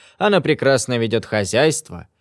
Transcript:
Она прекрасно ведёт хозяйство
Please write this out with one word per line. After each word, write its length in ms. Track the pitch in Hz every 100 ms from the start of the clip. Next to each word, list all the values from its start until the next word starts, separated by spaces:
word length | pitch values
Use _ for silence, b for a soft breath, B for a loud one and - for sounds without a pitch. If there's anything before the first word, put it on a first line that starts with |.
| b b
Она 240 | 208 196
прекрасно 560 | 143 147 131 135 - 123
ведёт 280 | 113 113 -
хозяйство 800 | 107 95 110 156 151 - 85 - _